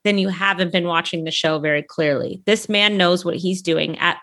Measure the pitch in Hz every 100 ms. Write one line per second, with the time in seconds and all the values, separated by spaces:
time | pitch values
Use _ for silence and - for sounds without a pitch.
0 | 208 202 190 180 196 185 180 180 175 165
1 | 170 170 160 - 160 156 151 147 147 -
2 | 151 135 - - - 220 - 208 208 202
3 | 175 180 170 165 185 185 170 160 156 160
4 | 170 165